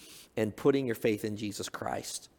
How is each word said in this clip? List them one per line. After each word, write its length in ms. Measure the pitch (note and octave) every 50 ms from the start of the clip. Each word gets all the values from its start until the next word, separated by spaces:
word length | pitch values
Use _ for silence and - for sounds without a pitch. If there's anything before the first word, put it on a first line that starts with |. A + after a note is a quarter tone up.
| - - - - - - -
and 180 | A2+ A2 G#2+ -
putting 320 | - - C#3+ C#3 C#3 C3+
your 80 | A#2+ A2
faith 300 | - - A#2 G#2+ G#2 -
in 120 | G#2+ G#2
Jesus 320 | G#2 A2 G2+ F#2+ - F2+ -
Christ. 600 | - - - - - - - - - - - - _